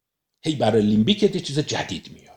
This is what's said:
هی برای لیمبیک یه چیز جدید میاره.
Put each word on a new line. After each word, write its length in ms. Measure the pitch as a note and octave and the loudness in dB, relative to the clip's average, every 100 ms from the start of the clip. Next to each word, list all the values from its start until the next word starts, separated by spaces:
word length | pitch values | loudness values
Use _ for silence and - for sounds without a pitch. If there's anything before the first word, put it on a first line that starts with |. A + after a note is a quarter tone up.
| _ _ _ _ | _ _ _ _
هی 120 | D#3 | -6
برای 280 | C#3 A2+ A2 | -2 2 2
لیمبیک 400 | G#2+ G#3 G#3+ G#3 | 4 4 2 2
یه 180 | G#3 F3+ | 0 0
چیز 180 | - C#3+ | -6 -4
جدید 520 | D3 A2+ - E2+ - | -4 -6 -6 -10 -14
میاره. 160 | - - | -20 -20